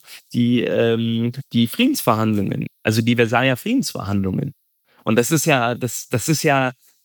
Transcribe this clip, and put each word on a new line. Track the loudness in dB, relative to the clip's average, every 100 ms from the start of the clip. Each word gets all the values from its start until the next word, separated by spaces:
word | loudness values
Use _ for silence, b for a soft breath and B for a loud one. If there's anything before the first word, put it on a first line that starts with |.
| B B -6
die, | 0 2 2
ähm, | 0 0 2 2 0 -2 -2 -6 -2
die | 0 0
Friedensverhandlungen, | 2 0 2 0 2 2 0 -2 -4 -8 _
also | -2 0
die | 2 2
Versailler | 2 2 0 -2
Friedensverhandlungen. | -2 -2 -2 -6 -4 -2 -2 -2 -6 -10 _ _ b b
Und | 0 2
das | 2
ist | 0 2
ja, | 2 0 -2
das, | -6 -8 -6
das | -4 -2
ist | 0
ja, | 2 2 0 -4 b _